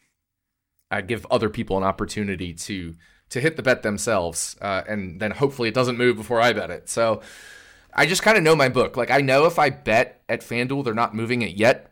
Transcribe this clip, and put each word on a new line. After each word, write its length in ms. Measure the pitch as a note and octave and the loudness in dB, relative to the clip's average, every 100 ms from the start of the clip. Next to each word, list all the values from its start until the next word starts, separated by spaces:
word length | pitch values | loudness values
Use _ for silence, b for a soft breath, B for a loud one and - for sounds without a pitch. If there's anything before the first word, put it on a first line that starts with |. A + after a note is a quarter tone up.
| _ _ _ _ _ _ _ _ - | _ _ _ _ _ _ _ _ -8
I 100 | G2+ | -6
give 260 | F#2+ A2 - | -4 -6 -2
other 220 | A2 G#2+ | 0 0
people 260 | A2 G#2+ F#2+ | -4 -4 -2
an 60 | |
opportunity 720 | F#2+ - G#2+ - G2+ F#2 F2+ | -2 -2 -6 -6 -6 -6 -8
to, 400 | E2 - G2+ E2 E2 b b b | -10 -10 -10 -10 -14 b b b
to 100 | B2 | -2
hit 160 | D#3 D#3+ | -2 0
the 80 | |
bet 180 | B2+ A#2 | 0 0
themselves, 720 | A2 G2+ - G#2 E2+ E2 - - | 0 -2 0 0 0 -4 -8 -8
uh, 220 | G2+ F#2+ - | -4 -4 -4
and 320 | G#2+ F#2 E2+ | -8 -8 -6
then 140 | G#2+ | -6
hopefully 360 | G2 C#3 C#3 A#2 | -2 -2 -2 -2
it 60 | |
doesn't 240 | B2 B2 A#2+ | 0 0 2
move 180 | B2 A2 | 0 0
before 240 | G#2+ A#2+ | -2 2
I 120 | A#2+ | 2
bet 180 | G#2 E2+ | 2 -4
it. 180 | - - | -10 -8
So 320 | - A2+ G#2+ B B B B B B B | -2 0 0 B B B B B B B
I 140 | - D3+ | 0 2
just 160 | F3+ | 2
kinda 180 | G#3+ A3 | 4 4
know 140 | D#3 | 6
my 140 | D#3+ C3 | 6 4
book. 280 | B2 G#2 B2+ | 2 0 0
Like, 140 | A#2 | 2
I 100 | C3+ | 2
know 240 | C3+ C3+ E3 | 4 4 4
if 120 | E3+ | 4
I 120 | D3 | 0
bet 520 | C3+ - A2 B2+ - - | 0 0 2 2 -4 -6
at 120 | A#2 | -6
FanDuel 440 | - A#2+ B2 C#3 | -4 -4 -4 -2
they're 100 | A#2+ | -2
not 200 | A2 A#2 | 0 -2
moving 280 | G#2+ A2+ B2 | -2 -2 -2
it 140 | G2+ F#2+ | -2 2
yet, 340 | A2 C3+ - | 2 2 -2